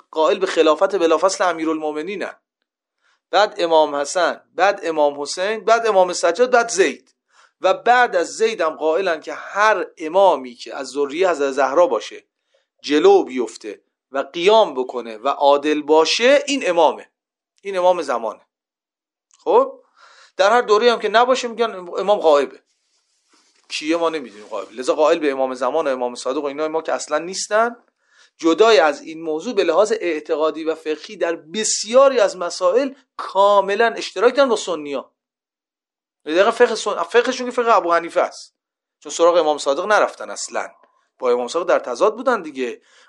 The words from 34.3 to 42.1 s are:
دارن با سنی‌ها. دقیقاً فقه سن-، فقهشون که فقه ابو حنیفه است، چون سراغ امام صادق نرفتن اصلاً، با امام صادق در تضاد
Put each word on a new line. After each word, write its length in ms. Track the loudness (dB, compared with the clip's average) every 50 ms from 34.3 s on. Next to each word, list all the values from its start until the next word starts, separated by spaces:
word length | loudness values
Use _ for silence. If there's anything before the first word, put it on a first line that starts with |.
| 4
دارن 120 | 4 2 2
با 80 | 2
سنی‌ها. 580 | -2 -2 -6 -6 -6 -6 -8 -8 -8 -10 _ _ _ _ _ _ _ _ _ _ _ _ _ _ _ _ _ _ _ _ _ _ _ -8
دقیقاً 260 | -2 2 2 2 2
فقه 240 | 4 2 2 2 2
سن-، 280 | -4 -4 -6 -4 -6 -6
فقهشون 440 | 0 0 0 2 2 -4 -6 -8
که 60 | -6 -4
فقه 220 | -2 0 2 2
ابو 200 | 2 2 2 0
حنیفه 260 | 0 -2 -2 -2 -2
است، 340 | -2 -2 -4 -12 -20 -20 _ _ _ _ _ _ _ _ _ _
چون 120 | -16 -12 -2
سراغ 240 | 2 2 4 4
امام 220 | 4 2 2 -2 -2
صادق 280 | -2 -4 -2 -2 0
نرفتن 440 | 0 2 2 2 0 -2 -10 -16 -14
اصلاً، 380 | -12 -12 -12 -10 -8 -8 -8 -8 -12 _ _ _ _ _ _ _ _ -6
با 120 | -2 0
امام 180 | 0 0 -2 -4
صادق 180 | -6 -6 0
در 120 | 0 0 0
تضاد 380 | 0 -4 -2 0 0 0